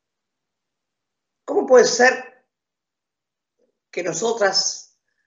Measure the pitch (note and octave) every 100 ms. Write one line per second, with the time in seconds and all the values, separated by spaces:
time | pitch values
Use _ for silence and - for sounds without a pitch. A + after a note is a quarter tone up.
0 | _ _ _ _ _ _ _ _ _ _
1 | _ _ _ _ - D#4+ - B3+ A3 -
2 | B3 - - - _ _ _ _ _ _
3 | _ _ _ _ _ _ _ _ _ -
4 | F3 D#3 A3+ A3+ G3+ F#3+ - - - _
5 | _ _